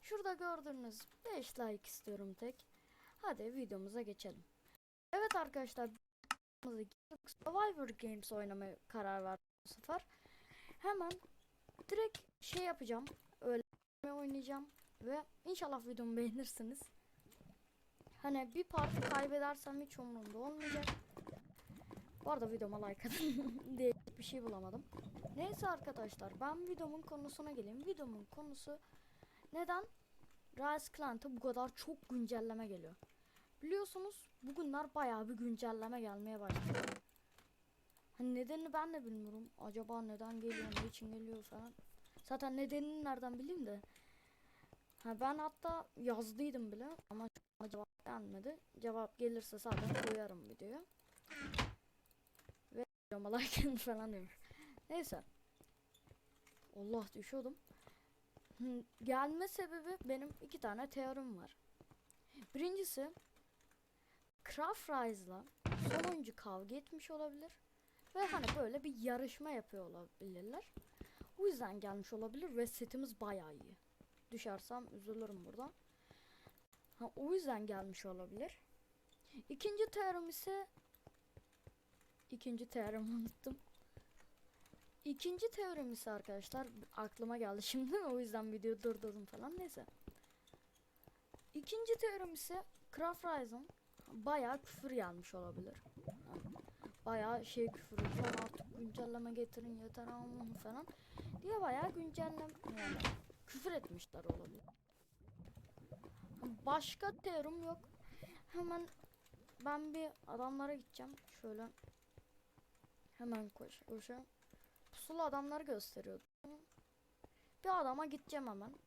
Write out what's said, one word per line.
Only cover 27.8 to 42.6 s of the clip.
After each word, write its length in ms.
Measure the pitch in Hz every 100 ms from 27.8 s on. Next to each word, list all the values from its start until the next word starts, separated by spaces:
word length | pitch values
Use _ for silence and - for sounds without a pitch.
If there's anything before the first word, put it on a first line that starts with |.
| 311
Videomun 380 | 381 269 214
konusu 540 | 208 - 302 269 - 294 - - - - - - -
neden 320 | 311 339 349 427 - - - - - - -
Rise 360 | 277 302 - -
Client'ı 400 | 285 226 277 247
bu 40 |
kadar 340 | 262 240 254
çok 340 | - - 320 -
güncelleme 580 | 247 226 233 226 220 220
geliyor? 280 | 185 160 180 - - - - - -
Biliyorsunuz 680 | 294 392 403 381 381 - - -
bugünler 520 | 254 285 311 277 302
bayağı 340 | 302 262 226 220
bir 60 |
güncelleme 640 | 233 240 226 240 226 220 240
gelmeye 400 | 220 202 208 214
başladı. 380 | 202 190 - - - - - - - - - - - - - - - -
Hani 160 | 247
nedenini 380 | 247 247 320 320
ben 200 | 311 330
de 120 | 320
bilmiyorum. 460 | 240 220 208 220 226 -
Acaba 440 | 214 208 220 233
neden 380 | 226 208 226 233
geliyor, 320 | 226 226 220 220
ne 60 | 226
için 240 | - 220
geliyor 300 | 220 226 226
falan. 320 | 214 214 233 240 - - - -
Zaten 340 | - 262 269
nedenini 480 | 262